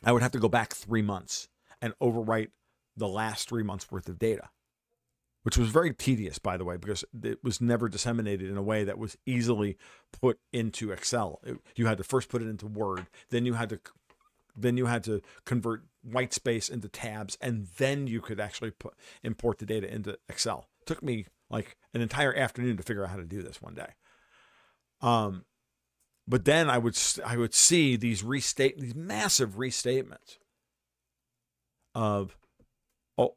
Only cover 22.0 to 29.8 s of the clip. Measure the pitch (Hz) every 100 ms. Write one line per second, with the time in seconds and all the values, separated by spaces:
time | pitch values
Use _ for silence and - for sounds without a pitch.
22 | 113 131 139 143 120 123 123 98 90 101
23 | 92 95 85 98 85 - - 85 - -
24 | _ _ _ _ _ _ _ _ _ _
25 | 120 117 104 92 - _ _ _ _ _
26 | _ _ - 123 139 160 151 123 117 -
27 | - - 110 120 117 - - 170 143 117
28 | 117 98 110 139 - - 135 - 123 139
29 | 180 214 214 - 113 98 127 -